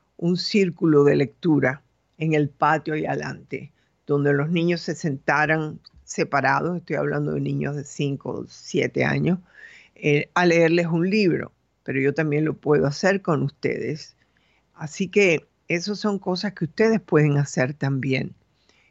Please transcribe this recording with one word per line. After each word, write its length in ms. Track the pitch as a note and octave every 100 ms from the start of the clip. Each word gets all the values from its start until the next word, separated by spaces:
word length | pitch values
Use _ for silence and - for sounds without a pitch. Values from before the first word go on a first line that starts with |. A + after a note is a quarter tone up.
| _ -
un 180 | E3+ F3+
círculo 680 | - G#3+ F#3 F3+ E3 D3
de 120 | C#3+ D3
lectura 680 | C#3 - F3 C#3+ C3 D3 _ _ _ -
en 160 | D#3+
el 160 | D3+ D3
patio 460 | - D3+ D#3 D#3 D3+
y 100 | D3
adelante, 640 | C#3+ C#3+ C#3 - B2+ C#3 _ _ _ -
donde 260 | C#3+ C#3+
los 160 | C#3 D3+
niños 320 | E3+ E3+ E3+
se 140 | - D3+
sentaran 840 | E3+ C3+ - D3 D3+ D#3 D#3 - _ _ -
separados, 720 | - E3 C#3 C3 C#3 D3+ F3
estoy 180 | - D3
hablando 380 | D3 D3 D3
de 80 | D3+
niños 340 | C#3 C#3+ C#3+ C#3+
de 80 |
cinco 480 | C#3+ - C#3+ C#3 -
o 160 | - A#2
siete 560 | - - D3+ B2+ -
años, 360 | C3+ C#3+ D3+ F3+ - - - - -
eh, 380 | - D#3+ D3 -
a 120 | F3 F3+
leerles 420 | E3+ E3 E3+ E3+
un 220 | E3 F#3
libro, 420 | G#3+ F#3 D3 - _ _ _
pero 160 | - C3+
yo 140 | C3+
también 320 | C#3+ D#3 D3 D#3
lo 100 | D3
puedo 320 | D3 D3 C#3+
hacer 340 | C#3+ F#3+ G3
con 220 | F#3 C#3+
ustedes. 720 | C#3 - - - A#2+ D#3 - _ _ _ _ _ _
Así 360 | - D#3+ - F#3
que 380 | G#3 F#3+ D3+ - _ -
esas 320 | E3+ F#3 G3
son 180 | G#3+ G3
cosas 340 | F3+ F3+ G#3
que 120 | - D#3
ustedes 360 | - A3 A3
pueden 360 | - D#3 D3 C#3+
hacer 360 | C#3+ - B2+
también, 600 | D3+ C#3 C3+ C3+ C3 - - _ _ _ _ _